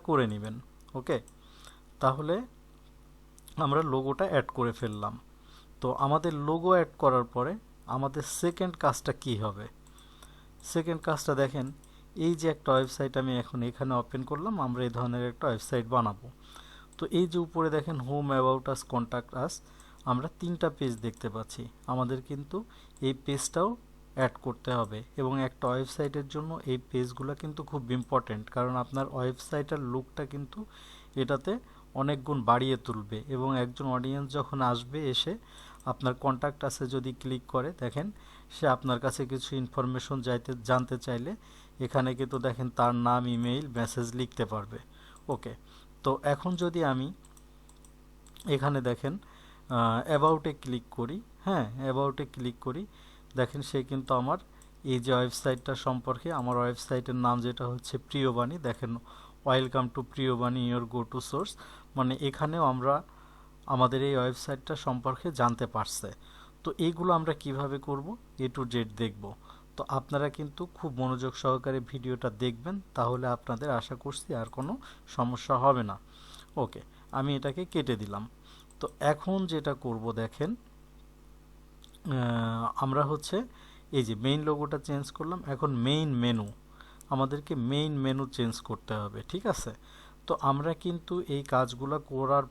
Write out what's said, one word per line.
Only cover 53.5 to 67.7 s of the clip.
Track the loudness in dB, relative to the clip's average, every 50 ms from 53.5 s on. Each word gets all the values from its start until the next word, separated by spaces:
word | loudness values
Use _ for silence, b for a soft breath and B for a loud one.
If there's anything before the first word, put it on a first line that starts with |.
| 0 -6 -6
সে | -2 -2 -2 -2
কিন্তু | 0 -4 -4 0 2 2
আমার | 2 2 2 0 -2 -4 -12 B B B B B B -2
এই | 0 0 0
যে | 2 4 4
ওয়েবসাইটটা | 4 4 2 0 -2 0 0 0 0 -2 -4 -6
সম্পর্কে, | -2 0 -2 -2 0 -2 -2 -4 -2 -2 -4 -2
আমার | -2 0 2 2
ওয়েবসাইটের | 2 2 2 0 -4 -4 -2 -2 -2 0 -2 -2
নাম | 2 4 4 4 4
যেটা | 2 -2 -2 -2 -4
হচ্ছে | -4 -4 -6 -6 -6 -6 -6
প্রিয়বাণী, | -6 -4 0 2 2 4 4 4 2 0 -2 -2
দেখেন, | -4 -4 -2 -2 -4 -4 -4 -6 B B B B B B B B 0
"Welcome | 4 4 4 4 2 2 0 0 0 -2
to | -4 -6
প্রিয়বাণী, | -6 -4 0 2 2 2 2 2 0 2 2 2 2 2
your | 0 -2 -2 -2
go |
to | -4 -4 -2 -4 -6 -6 -4
source", | -2 -2 -2 -4 -6 B B B B B B B -2
মানে | 0 2 2 2 0
এখানেও | 0 -2 0 0 -2 0 2 2 4
আমরা | 4 4 4 4 2 2 2 0 B B B B B B B B B B B -4
আমাদের | 0 4 4 6 6 6 4 2
এই | 4 4
ওয়েবসাইটটা | 4 2 2 0 -2 -4 -6 -6 -6 -4 -6 -6
সম্পর্কে | -2 -2 -2 -2 0 0 -2 -2 -2 -4 -4 0
জানতে | 2 2 2 4 2 -2
পারছে। | -2 0 -2 -2 -2 -4 -6 -8 -8 -10 B B B B B B B B -8 -6
তো | -6 -2 0
এইগুলো | 0 0 2 2 2 4 4
আমরা | 4 4 2 -2
কিভাবে | -2 -2 -4 -4 -2 -2 -2